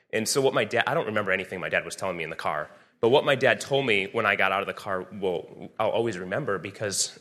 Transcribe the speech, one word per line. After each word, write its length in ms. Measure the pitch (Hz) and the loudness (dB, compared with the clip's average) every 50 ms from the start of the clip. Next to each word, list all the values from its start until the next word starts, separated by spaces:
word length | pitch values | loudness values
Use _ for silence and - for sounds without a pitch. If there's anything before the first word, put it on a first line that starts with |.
| _ - - | _ -4 -2
And 160 | 110 110 107 | -2 0 0
so 120 | - 143 | 2 4
what 140 | 135 135 135 | 4 4 4
my 100 | 135 117 | 2 0
dad, 200 | 104 117 117 113 | 0 2 0 0
I 80 | - 135 | 2 0
don't 120 | 165 147 | -2 -2
remember 260 | 107 110 107 104 95 92 | -2 -2 -2 0 0 0
anything 260 | 98 92 - 101 90 | 0 -2 -4 -6 -6
my 100 | 80 80 | -4 -2
dad 160 | 90 90 80 | -2 -2 -2
was 120 | 82 - | -2 -8
telling 200 | - 104 95 90 | -6 -4 -4 -4
me 60 | 85 80 | -4 -6
in 80 | 78 | -8
the 60 | 80 | -8
car, 340 | - - 95 80 76 76 - - - - _ _ - | -6 -4 -4 -2 -4 -4 -8 -12 -20 -20 _ _ 0
but 80 | - 117 | 2 6
what 160 | 127 143 - | 6 6 6
my 100 | 147 139 | 4 2
dad 260 | 127 127 123 110 - | 4 6 4 4 4
told 240 | - - 139 139 139 | 2 -2 0 0 2
me 240 | 123 107 101 95 98 - | 2 2 2 2 0 -2
when 120 | 113 110 | 0 2
I 120 | 104 101 | 2 4
got 160 | 98 98 98 95 | 4 2 2 2
out 80 | 98 | 0
of 80 | 98 92 | -2 -2
the 40 | 92 | -6
car, 320 | - - 104 98 92 92 - - 101 | -8 -6 -6 -4 -4 -6 -8 -8 -4
well, 480 | 92 95 87 78 76 - - - 87 - - - | -2 -2 -2 -2 -4 -8 -14 -14 -14 -12 -4 -2
I'll 100 | 110 104 | 0 0
always 260 | - 107 117 117 101 | 2 2 0 0 -2
remember 420 | 90 92 92 98 120 151 113 101 92 | -4 -6 -4 -4 -4 -2 -2 -4 -4
because, 600 | 80 104 98 - 110 104 95 - - - - - | -4 -8 -8 -6 -6 -4 -2 -2 -2 -4 -4 -12